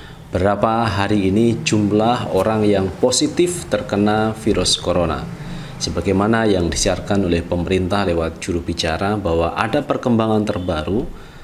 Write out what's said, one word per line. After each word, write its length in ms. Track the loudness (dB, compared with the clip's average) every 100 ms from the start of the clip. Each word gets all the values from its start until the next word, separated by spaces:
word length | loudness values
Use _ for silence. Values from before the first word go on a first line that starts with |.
| -18 -18 -6
Berapa 560 | 0 2 2 2 2 0
hari 480 | 0 0 2 2
ini 240 | 4 2 0 0
jumlah 720 | 2 2 2 2 0 0 0
orang 320 | 2 2 4
yang 240 | 4 0 2
positif 640 | 2 2 0 2 0 0 -4
terkena 720 | -4 -2 0 2 2 0 0
virus 400 | 0 2 2 0
corona? 480 | 0 2 0 -2 -6 -10 -10 -10 -10 -8
Sebagaimana 640 | -6 -2 0 2 2 2 2
yang 240 | 2 0
disiarkan 560 | 0 0 0 0 0 2
oleh 160 | 0
pemerintah 640 | 0 -2 0 0 0 0 0
lewat 320 | 0 -2 -6 -4
juru 160 | -4
bicara 560 | -4 -4 -2 -2 -2 -2
bahwa 400 | 0 0 0 -2
ada 240 | -2 -2
perkembangan 640 | -2 -2 0 2 2 0 0
terbaru, 560 | -2 -2 -2 -2 -2 -4 -8 -16 -20